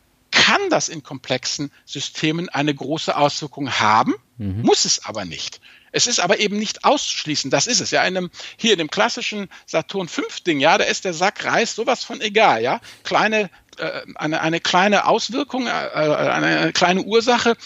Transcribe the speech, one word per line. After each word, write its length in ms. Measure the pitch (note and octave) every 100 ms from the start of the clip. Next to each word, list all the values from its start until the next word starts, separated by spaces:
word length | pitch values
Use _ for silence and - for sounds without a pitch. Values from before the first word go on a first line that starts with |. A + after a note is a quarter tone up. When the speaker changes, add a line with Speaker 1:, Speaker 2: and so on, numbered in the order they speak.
| _ _ -
Speaker 1:
kann 300 | - - C4 G4+
das 180 | F3+ -
in 140 | D#3+
komplexen 680 | - C3+ - B2+ - - C#3+ _
Systemen 640 | - C#3+ - - D#3 E3 F3+
eine 260 | C3+ D3
große 400 | C#3+ C3 D#3 -
Auswirkung 560 | C#3 D3 - D3 - C#3 -
haben, 340 | A2 A2 D3+ G4 _ -
Speaker 2:
Mhm. 240 | G2+ F#2+
Speaker 1:
muss 240 | E3+ G#4 -
es 180 | -
aber 200 | - G#2+ F#2
nicht. 340 | D2 - - - - _
Es 140 | D3+ B3
ist 140 | A#3+
aber 180 | F3 A3
eben 200 | G#3 G#3
nicht 260 | G#3+ -
auszuschließen, 640 | - - - - D3+ D3 C3+
das 160 | D3 G#3+
ist 140 | A3
es. 100 | C3
Ja, 140 | D3
in 120 | F#3 F#3
einem, 140 | F3+ - - -
hier 160 | A3+
in 60 | F#3
dem 120 | D#3
klassischen 580 | - A3+ B3 A3 G#3 G3 - -
Saturn-fünf-Ding, 920 | E3 - G3 F3 - A4+ - - D3
ja, 180 | D3 G3+
da 60 |
ist 200 | - A3
der 80 | G3
Sack 320 | D#3+ F#3 -
Reis 300 | - - A3+
sowas 300 | - A#3 A3+
von 160 | - -
egal, 420 | A3 G#3 G3+ A#2
ja. 180 | A#2 G3 - -
Kleine, 480 | - F3 G3+ A3 G3 _ _ -
äh, 260 | D#3+ C#3+ -
eine, 260 | - D#3 D#3
eine 200 | D#3+ E3
kleine 460 | - F3+ G3 G3 -
Auswirkung, 600 | G#3 - B3 C#4+ C4 A#3
äh, 40 |
äh, 600 | D#3 C#3+ D#3 D#3 C#3+ C#3
eine, 160 | C#3+ D3+ D#3
eine 120 | D#3+
kleine 300 | - F3 F#3
Ursache 540 | F#3+ A3+ A3+ A#3+ A#3+ A3+